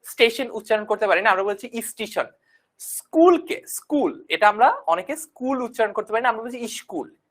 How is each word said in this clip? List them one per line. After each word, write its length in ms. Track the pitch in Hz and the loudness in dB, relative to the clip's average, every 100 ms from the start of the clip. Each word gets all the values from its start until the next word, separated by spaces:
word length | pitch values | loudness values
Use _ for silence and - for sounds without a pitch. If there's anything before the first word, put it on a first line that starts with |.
| - | -16
স্টেশন 340 | - 233 226 240 214 | 2 2 2 -6 -8
উচ্চারণ 260 | - 214 214 | -2 -2 0
করতে 160 | 208 208 | 0 2
পারি 100 | 175 | 4
না, 60 | 214 | 4
আমরা 160 | 190 196 | 2 0
বলছি 180 | 202 240 233 - | -4 -8 -10 -10
স্টেশন। 360 | - 214 - - _ _ _ _ _ - - | -10 -6 -6 -6 _ _ _ _ _ -12 -12
স্কুলকে 600 | _ 320 349 339 - - - - | _ 4 6 4 0 -10 -10 -14
স্কুল, 360 | _ 294 185 - - | _ -2 0 -4 -6
এটা 120 | 165 208 | 4 4
আমরা 160 | 208 254 - - | 6 4 4 -2
অনেকে 200 | 170 185 311 | -2 -2 -10
স্কুল 320 | - _ 254 262 240 | -10 _ -4 -2 -4
উচ্চারণ 260 | 240 214 - | -2 -2 -2
করতে 140 | 208 | -4
পারি 100 | 220 | 0
না, 60 | 247 | 0
আমরা 120 | 220 | -2
বলছি 160 | 233 240 226 - | -8 -10 -10 -10
স্কুল 260 | - 180 - _ _ | -10 -10 -10 _ _